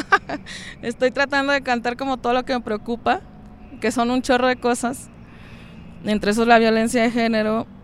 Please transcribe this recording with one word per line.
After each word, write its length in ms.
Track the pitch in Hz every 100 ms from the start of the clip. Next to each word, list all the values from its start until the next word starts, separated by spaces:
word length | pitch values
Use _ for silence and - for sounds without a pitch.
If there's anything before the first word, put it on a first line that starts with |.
| - 392 -
<laughs> 480 | - - - - -
estoy 260 | - 240 254
tratando 440 | 254 277 277 277
de 80 | 277
cantar 360 | 262 240 240 240
como 200 | 269 254
todo 160 | 240
lo 100 | 247 247
que 80 |
me 80 | 247
preocupa, 600 | 220 208 - 233 - 339 - - - - - 262
que 100 | 214
son 200 | 262 233
un 100 | 254
chorro 260 | 240 247 254
de 100 | 262
cosas. 520 | 240 240 240 262 - - - - - - - - - - 185
Entre 260 | 214 208
esos 160 | 214 233
la 120 | 233
violencia 420 | 226 220 226 247
de 80 | 226
género, 560 | 233 226 220 214 220 - -